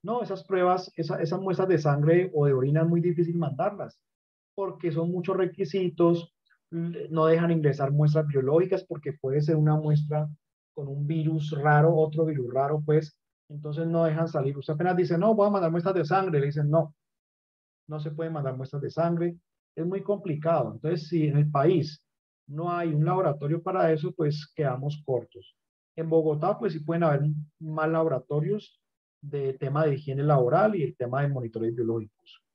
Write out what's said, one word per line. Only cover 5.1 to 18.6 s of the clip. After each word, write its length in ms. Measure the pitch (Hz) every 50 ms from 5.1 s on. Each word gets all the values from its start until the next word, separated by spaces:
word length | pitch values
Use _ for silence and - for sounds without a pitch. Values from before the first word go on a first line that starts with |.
muchos 240 | 180 180 170 190 190
requisitos, 1000 | 180 185 180 - - 190 - - 196 185 175 151 - 175 170 170 170 170 _ _ _ _ _ _ _ _ _
no 560 | 165 170 170 170 170 - - 147 156 160 156
dejan 260 | 160 165 165 170 170
ingresar 400 | 170 160 151 147 135 - 139 135
muestras 340 | 147 147 151 147 151 156 156
biológicas 560 | 147 139 135 127 135 151 170 185 180 190 185 -
porque 280 | _ 160 147 - 143
puede 300 | - _ - 131 135 151
ser 140 | 147 151 165
una 200 | 151 151 151 151
muestra 520 | 151 151 151 147 147 - - 151 151 151 151 151 _ _ _ _ _ _ _ _
con 140 | 151 143 139
un 180 | 139 143 147
virus 460 | 147 165 160 151 160 160 151 147 -
raro, 420 | 156 143 143 151 147 147 151 165 160
otro 300 | 156 156 151 151 156 160
virus 280 | 156 151 135 123 117
raro, 300 | 123 131 139 143 151 151 151
pues, 300 | 151 151 156 156 151 _ _ _ _ _ _ _ _
entonces 360 | 147 147 147 151 147 160 165
no 180 | 165 170 165 165
dejan 220 | 160 156 160 165
salir. 300 | 160 - 151 135 139 139
Usted 160 | 139 - -
apenas 240 | 151 151 175 185 180
dice, 220 | 175 180 143 170 165
"No, 160 | 196 220 220
voy 140 | 202 202 208
a 20 |
mandar 200 | 202 196 175 160
muestras 240 | 165 175 170 196 190
de 100 | 180 156
sangre", 340 | 147 185 190 190 185 156 143
le 60 | 139
dicen, 240 | 143 147 151 147 147
"No, 240 | 151 165 151 - - _ _ _ _ _ _ _ _ _ _ _ _ _ _ _ _ _ _
no 140 | - 151 151
se 100 | 151 160
pueden 220 | 151 156 165 160
mandar 240 | 160 151 139 131 127
muestras 240 | 131